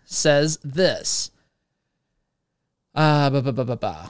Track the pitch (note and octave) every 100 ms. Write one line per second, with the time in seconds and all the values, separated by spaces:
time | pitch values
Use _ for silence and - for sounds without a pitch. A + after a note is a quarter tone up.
0 | - - D#3 C#3+ D#3 D#3 C#3+ C#3 F3+ A2
1 | - - - _ _ _ _ _ _ _
2 | _ _ _ _ _ _ _ _ _ -
3 | D#3 D3 C#3+ C#3 C3 A#2+ B2 A#2 G#2+ D#2+
4 | F2